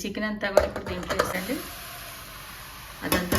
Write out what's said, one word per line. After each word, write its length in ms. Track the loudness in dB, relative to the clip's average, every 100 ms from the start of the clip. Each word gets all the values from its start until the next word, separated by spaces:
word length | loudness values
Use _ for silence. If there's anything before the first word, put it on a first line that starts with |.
చికెన్ 240 | -2 0 0
అంతా 200 | 0 6
కూడా 120 | 6 6
ఇప్పుడు 180 | 0 -2
దీంట్లో 240 | -2 0 2
వేసండి. 360 | 2 0 0 -2 -4 -10 -10 -10 -10 -12 -12 -12 -12 -12 -12 -12 -12 -6 0
అదంతా 300 | 2 4